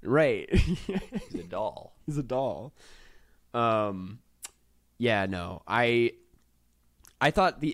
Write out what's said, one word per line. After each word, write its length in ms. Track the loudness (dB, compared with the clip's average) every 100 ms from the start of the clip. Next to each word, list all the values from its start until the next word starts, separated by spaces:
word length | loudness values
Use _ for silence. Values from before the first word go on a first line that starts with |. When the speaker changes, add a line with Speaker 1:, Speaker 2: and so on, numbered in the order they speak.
Speaker 1:
Right. 500 | 0 4 4 2 2 4
<laughs> 0 |
Speaker 2:
He's 800 | 4 0 -4 -6 -6 -8 -8
a 80 | -10
doll. 520 | -8 -6 -6 -8 -14 -12 -6
Speaker 1:
He's 100 | -6
a 20 |
doll. 520 | -4 -2 -2 -4 -10 -16 -20 -20 -20 -20 -20 _ _ 0
Um, 640 | 2 2 0 -4 -10 -14 _ _ -20 _ _ _ _ -2
yeah, 260 | 0 2 0
no. 380 | -2 -6 -10 -4
I, 440 | 0 2 4 2 -2 _ _ _ _ _ _ _ _ -20 _
I 120 | 0
thought 280 | 4 2 0
the 140 | -4